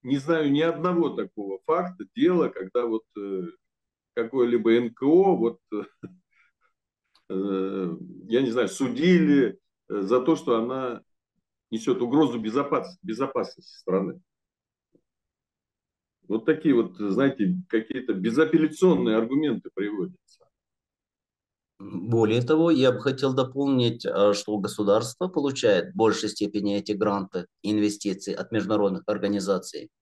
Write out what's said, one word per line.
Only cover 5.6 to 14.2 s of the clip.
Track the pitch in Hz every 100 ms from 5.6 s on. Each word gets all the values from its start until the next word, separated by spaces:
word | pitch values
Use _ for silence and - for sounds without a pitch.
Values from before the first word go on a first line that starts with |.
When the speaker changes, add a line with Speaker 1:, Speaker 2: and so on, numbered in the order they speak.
| _
Speaker 1:
<laughs> | 104 98 _ 92 _ _ _ _ _ _ _ _ _ _ _ _
э, | 95 98 95 95 98 90 80 - - -
я | 117
не | 131
знаю, | 120 101
судили, | - 127 117 170 175 151 143 117 - _ _ _
э, | 104
за | 95 123
то, | 131 151
что | - 113
она | 120 131 127 107 _ _ _ _ _ _ _
несёт | 110 - 120
угрозу | 120 143 143 120
безопас-, | 107 120 139 135 - -
безопасности | - 110 135 120 95 - - -
страны. | - 92 185 -